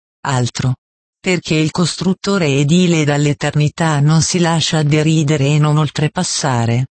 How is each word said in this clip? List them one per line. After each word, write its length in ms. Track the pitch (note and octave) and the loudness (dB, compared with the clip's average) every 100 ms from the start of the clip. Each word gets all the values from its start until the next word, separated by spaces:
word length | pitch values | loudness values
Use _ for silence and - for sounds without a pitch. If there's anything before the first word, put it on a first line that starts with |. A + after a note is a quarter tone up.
| _ _ - | _ _ -4
altro, 480 | C3 A#2+ - C3 B2+ _ _ _ _ | -2 -2 -2 -4 -4 _ _ _ _
perché 380 | F#3+ F3 - D#3 | -4 -4 -2 -2
il 160 | D#3 | 0
costruttore 760 | - E3 - E3+ F#3 - G3+ D3+ | -2 -4 -2 -4 -2 -2 -2 0
edile 580 | C#3 C#3+ F3 F3+ E3 D3 | 0 2 2 2 2 0
dall'eternità 960 | D3 D3 C#3+ D3 D3 D3 - E3 D3 | 0 0 -2 -2 0 -2 0 -2 2
non 200 | D3 D#3+ | 2 2
si 180 | D#3 F3+ | 0 0
lascia 440 | E3+ E3 - D#3+ | 0 0 0 -2
deridere 640 | D3 D3+ D#3 D#3+ D3 D3+ C#3 | 0 2 2 0 0 0 2
e 140 | D3+ | 2
non 180 | D3+ D3+ | 2 2
oltrepassare. 1120 | D3+ - D3+ - F3 - C#3 A#2+ A#2 A#2+ C3 | 0 -2 -4 -4 -6 -4 -2 0 0 0 -2